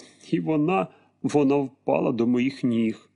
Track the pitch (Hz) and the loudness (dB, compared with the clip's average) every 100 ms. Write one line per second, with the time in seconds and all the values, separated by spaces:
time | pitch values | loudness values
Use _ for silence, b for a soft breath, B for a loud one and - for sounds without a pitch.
0 | - _ - 170 160 156 156 190 180 b | -6 _ -6 -4 0 0 0 0 -2 b
1 | b _ 160 147 135 143 135 - - 151 | b _ -2 2 4 2 -2 -6 -2 0
2 | 156 110 117 123 131 131 127 117 113 110 | 0 0 0 2 0 -2 -2 0 -2 -4
3 | - | -14